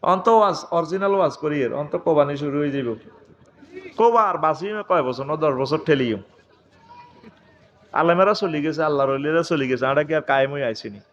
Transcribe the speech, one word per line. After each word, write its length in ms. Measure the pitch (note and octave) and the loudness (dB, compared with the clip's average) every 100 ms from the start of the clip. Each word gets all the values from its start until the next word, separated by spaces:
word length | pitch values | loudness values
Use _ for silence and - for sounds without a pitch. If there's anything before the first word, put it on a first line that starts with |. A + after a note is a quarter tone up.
অন্ত 260 | - F#3+ A#3 | 0 2 4
ওয়াজ, 380 | A3+ G3+ D3+ - | 4 4 0 -2
অরিজিনাল 440 | E3+ D#3 F#3+ G3 | -2 -2 -2 0
ওয়াজ 220 | G3 D#3 - | 2 0 0
করি 240 | D3+ D3 | -4 -2
এর, 120 | A#2+ | -2
অন্ত 220 | C3+ D3 | -4 -4
কোবানি 420 | E3+ E3+ D3+ C#3+ C#3+ | -2 2 2 2 0
শুরু 200 | D3 C#3+ | -4 -2
হয়ে 140 | D3 | -2
যাইব। 240 | C#3 A#2+ A2 - - - - - _ - F4+ - - | -2 -4 -6 -12 -20 -20 -20 -20 _ -20 -18 -10 2
কোবা 240 | A#3 A#3 | 4 4
আর 160 | G3+ D#3+ | 2 0
বাঁচিমে 460 | D#3 C#3+ G3+ G#3+ G3+ | -2 -2 -6 -6 0
কয় 160 | F3 | 0
বছর, 200 | B2+ B2+ | 0 -4
ন 120 | C#3 | -6
দশ 180 | D#3 D#3 | -2 -2
বছর 240 | C3 C3+ D3+ | 0 -2 -2
ঠেলিও। 320 | D#3+ C#3 A#2+ G2+ - _ _ _ _ _ - - - - - _ _ _ _ _ _ | 2 2 2 -4 -8 _ _ _ _ _ -20 -20 -20 -20 -20 _ _ _ _ _ _
আলেমেরা 400 | D3+ E3 F3 G3 | 0 2 4 4
চলি 280 | - E3+ D3+ | 2 -2 -2
গেছে, 220 | D#3 D#3 | -2 -2
আল্লাহর 260 | D#3 C#3 C3+ | 0 2 0
ওলিরা 340 | C3+ D3+ E3 | 0 0 0
চলি 240 | E3 D#3 B2+ | 0 0 0
গেছে, 180 | B2 | 0
আড়া 180 | C3+ C#3 | 2 0
কি 120 | D3 | 0
আর 60 | D#3 | -2
কায়েম 300 | D3 C3+ C3+ | 0 0 0
হয়ে 140 | C#3+ | -2
আইসিনি। 340 | A#2+ A2 G#2+ G2+ _ | -4 -6 -10 -14 _